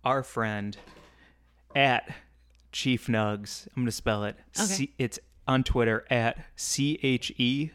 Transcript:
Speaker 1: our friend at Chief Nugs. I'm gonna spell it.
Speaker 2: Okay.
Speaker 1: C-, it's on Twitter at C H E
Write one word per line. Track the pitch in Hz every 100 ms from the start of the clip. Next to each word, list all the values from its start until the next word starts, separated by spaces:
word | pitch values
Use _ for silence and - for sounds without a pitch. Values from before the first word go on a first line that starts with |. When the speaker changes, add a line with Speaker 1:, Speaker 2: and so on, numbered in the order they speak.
Speaker 1:
our | 123 135
friend | 131 - 110 107 101 101 - - - _ - _ _ _ _ 143
at | 139 120 - - - _ _ _ _
Chief | - 139 123 -
Nugs. | 113 107 104 101 - - -
I'm |
gonna | 123
spell | - - 104
it. | 104 - - -
Speaker 2:
Okay. | 208
Speaker 1:
C-, | 185 - -
it's | 123 - _ - -
on | 131
Twitter | 127 127 113 110 -
at | 123 117 - - -
C | - - 143 151
H | 139 123 - -
E | 123 139 156